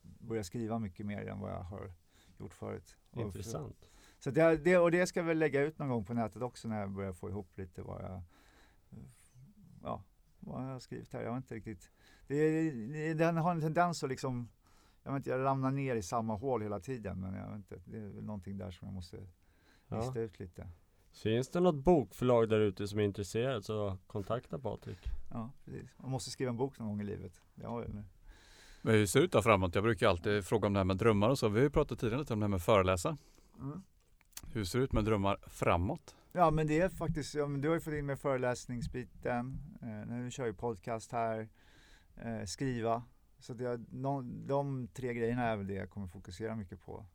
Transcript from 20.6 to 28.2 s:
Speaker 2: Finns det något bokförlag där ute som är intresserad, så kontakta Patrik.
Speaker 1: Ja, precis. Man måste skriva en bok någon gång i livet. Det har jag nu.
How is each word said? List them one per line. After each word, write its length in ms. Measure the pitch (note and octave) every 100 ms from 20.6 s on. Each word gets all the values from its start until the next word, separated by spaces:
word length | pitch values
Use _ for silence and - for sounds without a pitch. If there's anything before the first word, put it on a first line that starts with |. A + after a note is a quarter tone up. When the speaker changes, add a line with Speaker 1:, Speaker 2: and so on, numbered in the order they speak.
| F2+ - _ _ _
Speaker 2:
Finns 380 | - G#2+ A2+ C3+
det 120 | F3+
något 140 | F3+ D3+
bokförlag 640 | C3+ F3 G#2+ - B2 A#2+ A2+
där 120 | G#2+
ute 280 | G#2+ F#2+ G2+
som 100 | G2+
är 40 |
intresserad, 600 | G#2 G2 G2 A2 B2+ B2
så 340 | G2+ G#2+ G#2 F#2+ -
kontakta 520 | G#2+ G2 A#2+ - D3+
Patrik. 400 | B2 - - G#2 - - -
Speaker 1:
Ja, 200 | A#2 A2+ -
precis. 260 | - C3+ - -
Man 120 | -
måste 200 | C3 -
skriva 200 | - C3
en 60 | A#2
bok 220 | C#3 -
någon 100 | A2+
gång 120 | G#2
i 40 |
livet. 380 | G#2 F#2+ F#2 - -
Det 120 | - A2
har 160 | A#2+
jag 120 | -
nu. 100 | G#2 G2+ -